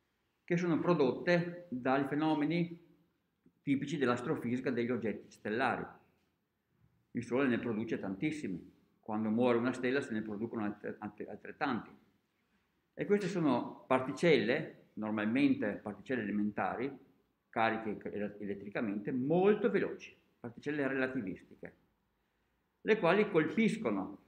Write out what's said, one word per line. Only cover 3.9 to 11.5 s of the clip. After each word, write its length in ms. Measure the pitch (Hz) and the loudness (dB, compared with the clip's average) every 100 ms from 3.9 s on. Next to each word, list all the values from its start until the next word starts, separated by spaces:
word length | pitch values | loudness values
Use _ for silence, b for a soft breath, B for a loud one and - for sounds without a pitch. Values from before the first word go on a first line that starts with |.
| 156 | 0
dell'astrofisica 720 | 123 120 165 127 120 123 139 | 0 0 -2 -2 -2 -2 -2
degli 200 | 120 120 | -2 -2
oggetti 400 | 120 107 104 - | -2 -4 -6 -10
stellari. 520 | - 107 110 127 92 - - _ _ _ _ _ _ _ _ _ _ _ | -10 -6 -2 0 -2 -6 -14 _ _ _ _ _ _ _ _ _ _ _
Il 140 | 120 | -10
Sole 240 | 113 123 139 | -2 0 2
ne 100 | 117 | 2
produce 400 | 123 107 110 - | 0 -2 -2 -4
tantissimi, 760 | 101 95 - - 104 87 - - _ _ | -6 -4 -4 -4 -6 -8 -10 -20 _ _
quando 300 | - 107 110 | -6 -2 0
muore 280 | 113 123 117 | 2 4 4
una 140 | 127 | 0
stella 280 | 127 127 139 | -2 0 0
se 120 | 135 | -2
ne 100 | 110 | -4
producono 400 | 107 104 113 117 | -6 -6 -6 -4
altre-, 300 | 104 104 110 - | -4 -6 -8 -8
altre-, 280 | 104 - - | -10 -10 -12
altrettanti. 640 | 104 101 | -12 -12